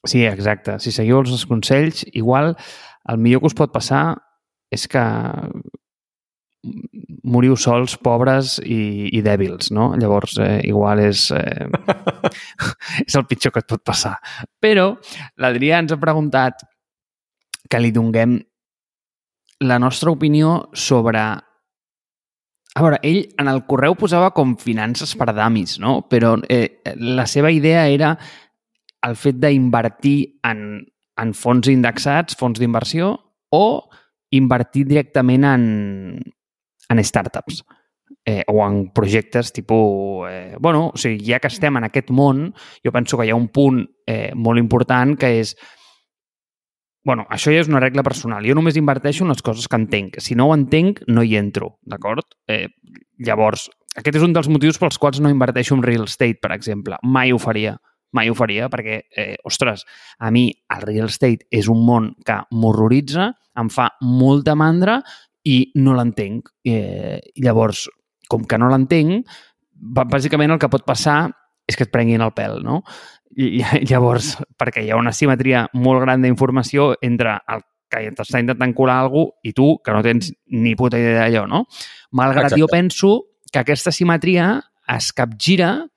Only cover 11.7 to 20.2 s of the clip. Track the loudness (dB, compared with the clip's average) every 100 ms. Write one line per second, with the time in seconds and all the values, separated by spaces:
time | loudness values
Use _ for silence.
11.7 | -6 -4 -4 -6 -4 -6 -6 -18 -8 -8
12.7 | -8 -8 -6 0 -2 0 -2 -2 -2 -4
13.7 | -6 -4 -4 -4 -8 -14 -16 -16 _ 2
14.7 | 4 2 -2 -14 -20 -20 -2 -2 2 2
15.7 | 2 0 -2 0 0 0 0 0 -4 -20
16.7 | _ _ _ _ _ _ _ _ -20 _
17.7 | 0 2 2 0 2 2 0 -4 _ _
18.7 | _ _ _ _ _ _ _ _ _ 0
19.7 | 2 2 0 -2 0